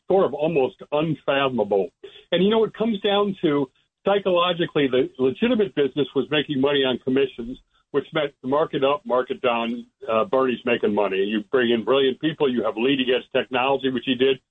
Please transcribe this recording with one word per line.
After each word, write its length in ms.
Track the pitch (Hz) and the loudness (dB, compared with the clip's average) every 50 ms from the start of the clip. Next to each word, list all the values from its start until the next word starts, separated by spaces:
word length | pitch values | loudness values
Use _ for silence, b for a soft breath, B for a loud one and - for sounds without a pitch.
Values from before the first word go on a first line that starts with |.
| _ - | _ 0
sort 180 | 180 196 180 | 2 2 2
of 100 | 120 135 | 2 0
almost 400 | - 151 165 165 143 127 123 - - - - | -2 -2 0 0 0 0 0 -2 -8 -12 -4
unfathomable. 1000 | 147 151 160 165 151 - - - 139 139 139 135 127 113 104 101 104 98 95 - _ _ B B B B B B | -2 -2 -2 -2 -4 -4 -2 -2 0 0 0 0 0 -2 0 0 2 0 0 -2 _ _ B B B B B B
And, 120 | 175 170 185 | 0 2 2
you 80 | 208 | 2
know, 120 | 226 226 220 | 2 2 0
it 120 | - - | 0 -2
comes 240 | - 214 233 220 196 | -4 -2 -2 -2 -2
down 340 | - 202 196 202 208 202 196 - | -2 -2 0 0 0 -2 -4 -2
to 280 | - 160 143 143 135 - _ _ _ _ _ _ - | -2 0 0 0 -2 -4 _ _ _ _ _ _ -2
psychologically, 840 | 196 202 202 196 196 180 170 175 180 175 165 170 - - 156 143 127 | 0 0 0 0 0 0 2 2 0 0 -2 -4 -2 0 0 0 2
the 220 | 123 127 - - - - | 2 0 0 0 -2 -2
legitimate 560 | 131 131 127 - 220 240 254 214 202 190 - | -2 -2 0 0 0 0 2 0 0 -2 0
business 340 | 147 143 131 - 147 135 - - | -2 -2 -2 0 -2 -4 -2 -2
was 140 | 139 117 110 | -4 -4 -2
making 320 | 151 151 139 - 147 131 | -2 -4 -2 -2 -2 -2
money 220 | 135 147 147 139 135 | 0 0 0 0 0
on 160 | 131 120 117 | 0 -2 -4
commissions, 580 | - 131 127 135 135 131 - - 117 117 131 - _ _ _ _ _ _ | -4 -2 0 0 0 0 -4 -10 -14 -14 -14 -16 _ _ _ _ _ _
which 140 | - 143 135 - 156 | -4 -4 -4 -4 -6
meant 200 | 160 147 - _ _ | -4 -4 -4 _ _
the 60 | - 127 | -6 -2
market 360 | 139 151 160 156 - 147 131 | 0 0 0 -2 -2 -2 0
up, 220 | 139 147 147 - | 0 0 -2 -2
market 360 | 117 120 127 127 - - - | -2 -2 -2 0 -2 -6 -4
down, 440 | - 123 117 117 117 117 120 120 117 _ _ - - 113 | -2 -2 0 0 -2 -4 -6 -8 -10 _ _ -16 -6 -2
uh, 160 | 113 110 110 | 0 0 0
Bernie's 380 | 98 131 131 131 127 117 - - | 2 0 0 2 0 -2 -2 -2
making 280 | 120 120 107 - 107 104 | -2 -2 0 0 0 0
money. 240 | 104 104 98 95 95 98 | 0 0 0 0 0 -2
You 200 | 104 110 110 107 - | 0 -2 -4 -4 0
bring 200 | - 127 123 117 | 0 0 2 2
in 120 | 120 113 107 | 2 0 2
brilliant 360 | 113 131 139 135 131 120 - | 0 2 2 2 0 -2 -2
people, 280 | 151 156 156 - 151 135 | -4 -6 -2 0 -2 0
you 120 | 123 117 101 | 4 4 4
have 140 | 110 101 107 | 4 4 2
leading 320 | 117 139 143 131 127 120 127 | 2 2 2 2 2 0 0
edge 140 | 120 117 _ | 0 -2 _
technology, 580 | - 131 117 - 131 123 127 135 139 131 135 135 | -2 -2 -2 0 -2 0 2 2 0 0 0 -2
which 160 | 131 117 - | -2 -2 -2
he 100 | 139 127 | -2 0
did, 240 | 117 135 135 131 - _ _ | 2 4 2 2 0 _ _